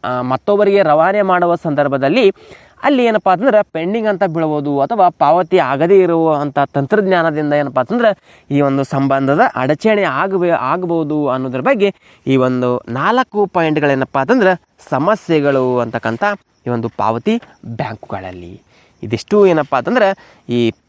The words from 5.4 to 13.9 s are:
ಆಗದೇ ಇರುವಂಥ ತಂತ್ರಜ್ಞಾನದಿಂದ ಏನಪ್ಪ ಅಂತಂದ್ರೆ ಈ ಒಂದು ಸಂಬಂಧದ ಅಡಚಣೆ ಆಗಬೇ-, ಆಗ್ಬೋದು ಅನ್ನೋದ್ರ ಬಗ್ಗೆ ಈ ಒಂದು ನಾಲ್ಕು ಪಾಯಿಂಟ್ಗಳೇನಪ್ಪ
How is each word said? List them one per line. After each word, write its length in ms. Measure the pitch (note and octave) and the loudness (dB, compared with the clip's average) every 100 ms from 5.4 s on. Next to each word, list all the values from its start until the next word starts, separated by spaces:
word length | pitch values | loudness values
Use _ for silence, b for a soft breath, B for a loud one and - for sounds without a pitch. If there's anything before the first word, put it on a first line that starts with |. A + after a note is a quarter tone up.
| F3 F#3 | 2 0
ಆಗದೇ 420 | C3+ C3+ E3 G3 | 0 0 4 4
ಇರುವಂಥ 600 | F3+ E3 D#3+ D3 D3 C3+ C#3 | 4 2 2 0 -2 -2 -2
ತಂತ್ರಜ್ಞಾನದಿಂದ 800 | C#3+ C#3 G#3+ F#3+ F#3 E3 D3+ D3+ | -2 0 0 2 2 0 0 0
ಏನಪ್ಪ 260 | D3 C#3+ B2+ | 0 0 -2
ಅಂತಂದ್ರೆ 400 | B2 A#3+ A#3 G3 b b b | -2 0 0 -2 b b b
ಈ 100 | C#3+ | 0
ಒಂದು 220 | C#3+ C#3 | 0 0
ಸಂಬಂಧದ 580 | C#3 C#3+ C#3 C3+ C3+ D3 B3 - | -2 -2 0 0 0 2 0 0
ಅಡಚಣೆ 480 | C3 D3+ A3 G#3 | -2 0 0 0
ಆಗಬೇ-, 460 | F3+ C3 F#3+ F#3+ F3 | 0 -2 -2 0 0
ಆಗ್ಬೋದು 800 | E3 B2+ E3 F#3 E3+ D3+ D3+ D3 | 0 -2 -4 -2 -2 -2 -2 -2
ಅನ್ನೋದ್ರ 300 | B2+ C3 B2+ | -2 -4 -4
ಬಗ್ಗೆ 360 | D3 C4+ G3+ - b b - | -4 0 -2 -2 b b -2
ಈ 100 | C3+ | 0
ಒಂದು 460 | B2+ B2+ B2 B2 - | 2 0 -2 -2 -4
ನಾಲ್ಕು 580 | A#2+ E3 B3 - G#3 G3+ | -4 -2 0 -2 -2 -2
ಪಾಯಿಂಟ್ಗಳೇನಪ್ಪ 760 | F#3 E3 D3+ C#3+ | 0 0 0 0